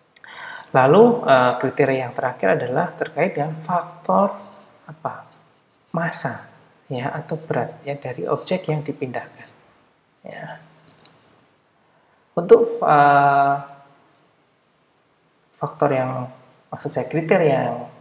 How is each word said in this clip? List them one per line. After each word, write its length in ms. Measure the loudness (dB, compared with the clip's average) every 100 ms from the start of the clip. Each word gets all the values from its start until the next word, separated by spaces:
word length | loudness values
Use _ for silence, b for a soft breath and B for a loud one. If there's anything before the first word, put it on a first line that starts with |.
| _ -20 B B B B B
Lalu, 480 | 4 6 8 6 4 4
eh, 280 | 4 4 2
kriteria 480 | -4 0 0 0 -4
yang 40 | -6
terakhir 400 | -6 -2 0 0
adalah 360 | 0 -2 -4 -4
terkait 360 | -8 -2 -2
dengan 240 | -2 -6 -6
faktor 760 | -4 -4 -6 -14 -2 2 2 -2 -16 -20 -20 _ -20
apa? 360 | -12 -12 -12 -18 _ _ _ _ _ _
Massa, 520 | -6 -6 -6 -8 -10 -16 -20 _ _ -12
ya, 240 | -8 -6
atau 240 | -8 -8 -10
berat, 400 | -4 -4 -4 -8
ya, 160 | -12 -10
dari 280 | -10 -10 -6
objek 400 | -6 -4 -6 -4
yang 160 | -6 -4
dipindahkan, 640 | -8 -8 -10 -12 -20 -20 _ _ _ _ _ _ _
ya. 400 | -18 -16 -16 -18 -20 _ -20 -20 -20 _ _ _ _ _ _ _ _ _ _ _ _ -6
Untuk, 400 | 6 6 6 -2
eh, 760 | 2 4 6 6 4 4 2 0 -6 -20 -20 _ _ _ _ _ _ _ _ _ _ _ _ _ _ _ _ -10
faktor 320 | -10 -2 -2
yang, 360 | 0 -4 -6 -10 -14 _ _ -16
maksud 200 | -12 -8
saya, 120 | -6 -4
kriteria 520 | -4 0 2 2 0 -2
yang 200 | -6 -12 -18